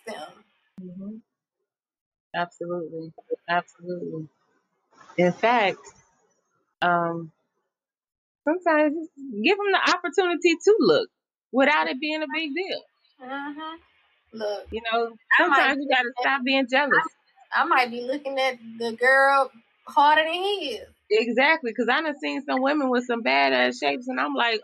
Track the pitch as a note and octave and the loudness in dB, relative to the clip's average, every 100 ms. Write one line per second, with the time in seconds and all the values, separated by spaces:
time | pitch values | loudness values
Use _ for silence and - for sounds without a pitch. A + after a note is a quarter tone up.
0 | - G3+ - - _ _ _ - F3+ F3+ | -14 -14 -14 -18 _ _ _ -20 -16 -14
1 | G3 A3 _ _ _ _ _ _ _ _ | -14 -14 _ _ _ _ _ _ _ _
2 | _ _ _ E3+ F3 - F3 F3 D#3+ E3 | _ _ _ -6 -6 -6 -8 -6 -8 -10
3 | D#3+ - - - - F3 - _ F3 F3+ | -14 -16 -10 -10 -2 -4 -4 _ -12 -10
4 | E3+ D#3+ D#3 _ _ _ _ _ _ _ | -10 -10 -14 _ _ _ _ _ _ _
5 | - - F3+ F3 A3 B3 G3 E3 - _ | -10 0 0 2 2 2 2 -2 -10 _
6 | _ _ _ _ _ _ _ - F3 F3 | _ _ _ _ _ _ _ -2 0 2
7 | E3+ E3+ E3 _ _ _ _ _ _ _ | 0 -4 -10 _ _ _ _ _ _ _
8 | _ _ _ _ - F4 F4+ D4+ D4+ D#4 | _ _ _ _ -2 0 2 2 2 0
9 | D#4+ - C#4 G#3 A#3 G4 G4+ F4+ B3 F4+ | -10 -14 -12 -2 0 2 2 2 2 0
10 | F4+ - F4+ F4 F4 E4 F#4+ G#4+ A3+ C#3+ | -2 0 0 2 2 2 4 4 6 4
11 | - _ _ _ _ B3 C#4 D4+ D#4+ C4+ | 2 _ _ _ _ 2 4 2 0 -4
12 | D4+ D#4 D4+ D4+ D#4+ C#4 F#4+ - - _ | -4 -4 -4 -4 -4 -6 -6 -8 -12 _
13 | _ _ B3+ C#4 C#4+ D4 D#4 E4 _ _ | _ _ -12 -10 -10 -10 -12 -14 _ _
14 | _ _ _ A3+ G#3 G3+ - G#3+ A3+ A3+ | _ _ _ -8 -6 -6 -8 -8 -4 -2
15 | A#3 A3+ - A#3+ E4+ C#4 C4+ C4+ C#4+ C4 | -2 -6 0 2 4 4 2 0 0 0
16 | A#3+ B3 B3+ C#4 B3 C4+ C4+ C4 C#4+ C#4+ | 0 -4 -2 -2 0 0 2 0 2 2
17 | D#4 _ _ _ - - D4 D4+ A#3+ A#3+ | 0 _ _ _ -6 -2 2 2 2 -2
18 | A#3+ C#4+ C#4 C4+ C4 A#3+ A3+ A3+ A#3 A3+ | -6 -6 -4 -2 -2 -2 -12 -8 -6 0
19 | B3 C4+ C4+ C#4 C4 A#3 _ _ - - | 4 6 6 4 2 _ _ _ -4 4
20 | C#4+ D#4 D#4+ F4 G4 G4+ D4 G#3+ - _ | 6 6 2 -2 -2 -4 -6 -8 -12 _
21 | - G#3+ A#3+ A3 C#4+ D#4+ A#3+ A3 A3+ C4+ | 0 0 2 2 2 2 -2 -4 -2 0
22 | D#4+ C#4+ D4 C#4+ C#4 C4 C4+ D4+ C4 B3 | -2 -6 -6 -6 -4 -2 0 0 0 -2
23 | B3 A#3 A#3 C#4 C#4 C4 B3+ B3 C#4+ C#4+ | -2 -4 0 2 2 2 0 0 -4 -4
24 | B3 B3+ C#4+ C4+ A#3 A3 | -6 -4 -2 0 -2 -2